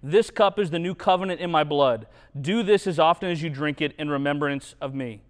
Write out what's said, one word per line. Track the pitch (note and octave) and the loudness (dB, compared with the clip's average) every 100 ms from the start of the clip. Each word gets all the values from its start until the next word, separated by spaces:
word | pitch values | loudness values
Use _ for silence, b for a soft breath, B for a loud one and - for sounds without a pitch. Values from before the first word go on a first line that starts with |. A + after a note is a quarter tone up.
'This | C3+ F#3 A3+ | 4 2 2
cup | - G3+ F#3+ | 2 2 2
is | F#3+ | -4
the | E3 | -2
new | F3 F3 | -4 -4
covenant | - F#3 F#3+ E3+ | 0 2 0 -4
in | F3+ | -2
my | D#3+ | 0
blood. | D3+ D3 C#3 A2+ A2 b b C#3+ | 0 2 2 2 -6 b b -8
Do | C#3+ A3 | -2 0
this | G3 G3+ G3 | 2 2 2
as | E3 | 2
often | D#3+ E3+ F#3 | 2 2 -2
as | E3+ | -4
you | E3 | -4
drink | C3+ D3+ C#3+ | -4 -4 -2
it | D3 - | -4 -4
in | D3+ | -4
remembrance | C#3+ C#3 D3 D3 C#3 - - | -2 0 0 -2 -4 -8 -12
of | C#3+ C3+ | -10 -8
me. | B2+ G#2 _ | -8 -12 _